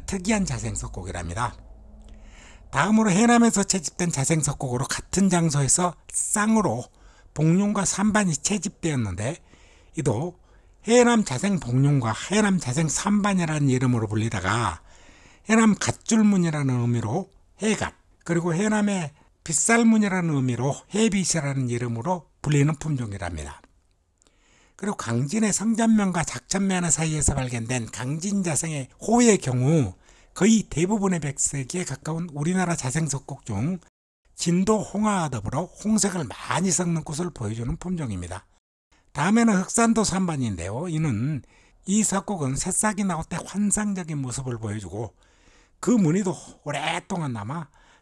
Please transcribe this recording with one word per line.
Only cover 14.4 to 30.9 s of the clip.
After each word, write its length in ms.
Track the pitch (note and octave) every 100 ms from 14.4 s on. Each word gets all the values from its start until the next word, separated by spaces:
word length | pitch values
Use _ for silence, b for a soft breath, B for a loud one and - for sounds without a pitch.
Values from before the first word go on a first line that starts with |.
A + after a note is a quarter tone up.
| F#2 A2+ G#2+ E2 b b b b b b -
해남 240 | A3+ A3
갓줄무늬라는 1080 | G3 - - - A3 G#3 G3 E3+ D3+ C3+ B2
의미로 520 | A#2+ A#2+ G#2+ D3+ F#3 _ _ -
해갓, 320 | G#3+ G3+ E2 - _ _
그리고 300 | - E3+ E3+
해남의 580 | E3 G#3+ G#3+ G#3 G3 D3 b b _
빗살무늬라는 920 | - D#3+ - A#3 A3+ A3 G3+ F#3 E3+ C#3+
의미로 400 | B2+ A#2 C3+ - -
해빗이라는 760 | G3 A3+ G3 F3 E3+ C#3 C3+ B2+
이름으로 600 | A#2+ A#2+ A#2 B2+ F3+ - _
불리는 320 | D3 C#3+ C#3+ D#3+
품종이랍니다. 840 | D#3 C#3 A2 G2 F2 D#2+ D2 - _ _ _ _ _ _ b b b b b b
그리고 200 | G3+ -
강진의 560 | A#2 A#2 C#3+ A3 G#3+
성전면과 720 | F3+ G#3 A3 A3+ A3 G3 E3+
작천면 680 | D3+ - - G3 G3 F#3 F3
사이에서 420 | D3 D#3+ D#3 -
발견된 540 | C#3 B2+ A#2+ A2+ B2+ A2
강진자생의 1040 | - B2 D#3 G3 G3+ F3 C#3+ E3 D3+ B2+ - -
호의 320 | A#3 A#3+ F#3+
경우 560 | - B2 C3 D#3+ G#2+ - b b b -
거의 280 | G3 A3+ -
대부분의 500 | C#3+ F3+